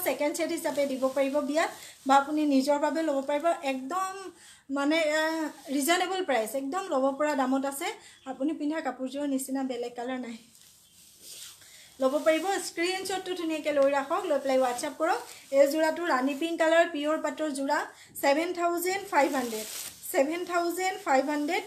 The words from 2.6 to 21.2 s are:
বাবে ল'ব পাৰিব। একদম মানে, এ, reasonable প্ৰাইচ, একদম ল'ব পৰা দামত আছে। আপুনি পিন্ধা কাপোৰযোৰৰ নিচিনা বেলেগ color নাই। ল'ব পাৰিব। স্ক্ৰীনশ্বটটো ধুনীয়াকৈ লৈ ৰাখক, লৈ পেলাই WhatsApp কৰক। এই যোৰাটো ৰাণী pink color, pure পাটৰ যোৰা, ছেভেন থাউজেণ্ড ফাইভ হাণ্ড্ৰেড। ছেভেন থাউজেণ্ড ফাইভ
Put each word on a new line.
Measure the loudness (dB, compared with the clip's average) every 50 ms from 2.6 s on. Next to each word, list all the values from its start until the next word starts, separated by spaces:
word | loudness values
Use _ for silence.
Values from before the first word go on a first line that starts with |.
| 4 4 2 2
বাবে | 2 0 0 0 0
ল'ব | 0 0 0 0
পাৰিব। | 0 -2 0 2 2 0 0 -2
একদম | -4 -4 -4 -6 -4 -4 -4 -4 -4 -6 -10 -12 -14 -16 -18 -20 -20 -20 -20 _ -6
মানে, | -4 0 2 2 2
এ, | 4 2 2 2 2 2 0 0 -2 -4 -4 -6 -10 -8 -4
reasonable | -2 0 2 2 2 2 2 0 -2 -2 0
প্ৰাইচ, | 0 0 0 0 0 -4
একদম | -4 -4 -4 -4 -4 -2 -2
ল'ব | 0 2 2 2 2 0
পৰা | 0 0 2
দামত | 2 2 2 2 0 0
আছে। | -2 -4 -4 -4 -6 -6 -8 -12 -20 -20 -16 -12
আপুনি | -12 -6 -4 -2 -2 -2
পিন্ধা | -2 -2 -2 -2 -2
কাপোৰযোৰৰ | -4 -4 -4 -4 -6 -6 -4 -4 -2
নিচিনা | -2 -2 -2 -2 -2 -2 -2 -2
বেলেগ | -2 -4 -4 -6 -6 -8
color | -8 -6 -6 -6 -6
নাই। | -8 -8 -12 -14 -16 -20 -20 -20 -20 -20 -20 -20 -20 _ -20 -20 -20 -20 -20 -20 -20 -18 -16 -16 -16 -18 -18 -20 -20 -20 -20 -20 -20 -20 -4 0
ল'ব | 0 2 2 2 4
পাৰিব। | 4 2 4 2 0 -2 -2 -2
স্ক্ৰীনশ্বটটো | -4 -4 -2 -2 0 -2 -2 -4 -4 -4 -4 -4 -6 -6
ধুনীয়াকৈ | -4 -4 -4 -4 -2 -2 0 2
লৈ | 4 4 4
ৰাখক, | 4 2 0 0 -2 -2 0
লৈ | 0 -2 0
পেলাই | 0 2 2 2
WhatsApp | 2 2 0 -2 -6 -6 -4 -2
কৰক। | 0 0 0 -2 -4 -8 -16 -18 -8 0 4
এই | 6 6
যোৰাটো | 6 4 2 2 2 0 0 0
ৰাণী | 0 2 2 2 0 -2
pink | -2 -2 -2 0 2
color, | 4 6 6 6 6 4
pure | 2 -2 -2 0 0 0 -2
পাটৰ | -4 -4 -4 -4 -4
যোৰা, | -2 -2 -2 0 0 0 0 -4 -8 -16 -20 -18 -8 0
ছেভেন | 2 4 4 4 2 0 -2
থাউজেণ্ড | 0 0 0 0 0 0 -2 -2 -2 -4 0
ফাইভ | 2 2 2 4 2
হাণ্ড্ৰেড। | 0 -2 -2 -4 -6 -6 -8 -10 -10 -10 -12 -14 -14 -10 -2 2
ছেভেন | 2 2 2 0 -4 -4
থাউজেণ্ড | -2 0 0 0 0 0 -2 -2 -2 -4 -2 0
ফাইভ | 2 2 4